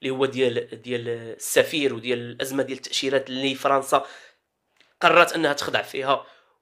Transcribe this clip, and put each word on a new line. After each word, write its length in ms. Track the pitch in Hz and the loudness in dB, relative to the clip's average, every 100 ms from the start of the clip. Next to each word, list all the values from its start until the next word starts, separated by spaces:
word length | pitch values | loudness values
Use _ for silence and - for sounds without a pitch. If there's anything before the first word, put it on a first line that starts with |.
اللي 80 | 135 | -6
هو 160 | 131 135 | 0 0
ديال، 560 | 123 123 117 - 113 | 2 0 0 -4 -10
ديال 260 | 123 120 117 | -8 -6 -6
السفير 840 | 117 117 - - - 123 160 139 | -8 -10 -12 0 2 2 0 -2
وديال 240 | 117 120 120 | -2 -4 -4
الازمه 440 | 120 120 135 135 | -4 -8 -4 -2
ديال 140 | 131 127 | -4 -6
التاشيرات 500 | - - 135 139 135 | -6 -4 0 0 -2
اللي 260 | 131 135 | -4 -4
فرنسا 520 | 131 143 139 135 139 - - - _ _ _ _ _ _ _ | 0 2 2 2 0 0 -10 -20 _ _ _ _ _ _ _
قررت 320 | 175 165 170 | 6 6 6
انها 200 | 165 151 | 4 0
تخضع 300 | 143 - 120 | 0 -2 -2
فيها 440 | 104 139 131 135 - _ _ _ | -2 -4 0 0 -2 _ _ _